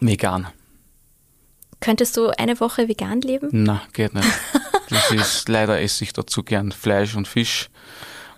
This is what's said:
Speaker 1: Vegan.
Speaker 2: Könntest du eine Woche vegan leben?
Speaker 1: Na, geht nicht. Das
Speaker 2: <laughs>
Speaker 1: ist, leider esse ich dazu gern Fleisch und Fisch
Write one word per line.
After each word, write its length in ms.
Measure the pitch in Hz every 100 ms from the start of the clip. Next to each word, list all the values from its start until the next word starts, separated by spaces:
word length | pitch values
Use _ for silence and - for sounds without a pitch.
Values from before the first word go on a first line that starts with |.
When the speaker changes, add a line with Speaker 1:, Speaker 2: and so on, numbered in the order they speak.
Speaker 1:
Vegan. 480 | 117 98 101 92 92 - _ _ _ _ _ _ _ _ _ _ - -
Speaker 2:
Könntest 360 | - 220 247 -
du 120 | 226 -
eine 240 | 233 240
Woche 280 | 233 - 233
vegan 320 | - 190 226
leben? 260 | 262 269 285
Speaker 1:
Na, 280 | 113 107 104 -
geht 220 | - 107
nicht. 140 | 101 98 - - 277 - 392 -
Das 200 | - 605
Speaker 2:
<laughs> 20 |
Speaker 1:
ist, 360 | 220 - - -
leider 320 | 110 107 95
esse 240 | 98 -
ich 80 | 104
dazu 300 | - - -
gern 300 | - 107 101
Fleisch 420 | - 107 101 104
und 120 | 107 98
Fisch 440 | 120 117 - - - - - - - -